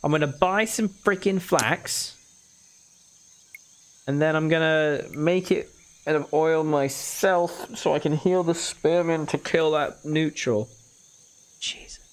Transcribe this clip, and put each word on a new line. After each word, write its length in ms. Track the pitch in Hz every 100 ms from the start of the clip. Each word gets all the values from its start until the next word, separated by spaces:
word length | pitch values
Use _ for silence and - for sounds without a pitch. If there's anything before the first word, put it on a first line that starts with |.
I'm 80 | 151
gonna 160 | 151 147
buy 380 | - 180 196
some 240 | 220 - 214
freaking 540 | - - 190 202 190
flax. 720 | - 170 110 170 - - - - - - _ _ - _ _ _ _ _ _ - - - - - - - -
And 140 | 143
then 160 | 156 156
I'm 100 | 156
gonna 560 | 160 160 156 151 143 -
make 400 | 147 156 185 185
it 180 | - - - - _ -
out 80 | 151
of 180 | 139
oil 300 | 147 160 160
myself 1120 | 156 147 139 - - - 196 180 170 - - 226
so 160 | 175
I 60 | 151
can 160 | 151 151
heal 280 | 180 185
the 120 | 170 170
spearmen 680 | - - 156 175 165 160 147
to 100 | 156
kill 340 | - 170 156
that 340 | 151 143 - 151
neutral. 640 | 156 156 151 131 107 107 - _ _ _ _ _ _ _ _
Jesus. 400 | - - - - -